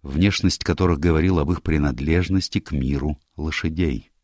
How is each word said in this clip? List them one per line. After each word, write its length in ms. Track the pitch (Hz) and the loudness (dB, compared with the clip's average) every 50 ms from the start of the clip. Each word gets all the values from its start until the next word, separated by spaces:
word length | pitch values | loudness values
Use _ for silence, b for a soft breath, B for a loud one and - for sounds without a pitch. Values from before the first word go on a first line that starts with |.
| - | -12
внешность 600 | 69 67 78 92 104 - - - 90 - - - | -6 0 2 2 2 2 2 0 0 0 0 -2
которых 360 | - 82 - 92 87 85 69 | -2 0 2 2 2 2 2
говорила 420 | 76 85 78 78 85 95 90 80 | 2 2 2 4 2 2 2 2
об 100 | 71 76 | 2 0
их 120 | 90 76 - | -2 -2 -2
принадлежности 960 | 82 80 76 73 71 64 60 69 76 82 90 90 85 95 98 - - - 107 | -2 0 0 0 0 -2 -2 -2 0 2 2 2 0 0 -2 -2 -2 -4 -6
к 120 | - - | -4 -4
миру 480 | 76 69 65 67 71 69 69 76 73 - _ _ _ | -4 -4 -2 -2 -2 -2 -2 -4 -4 -6 _ _ _
лошадей. 760 | - 76 80 - - - 82 78 87 87 78 62 - - _ _ _ | -8 -6 -6 -4 -4 -4 -4 -2 0 -2 -2 -2 -4 -8 _ _ _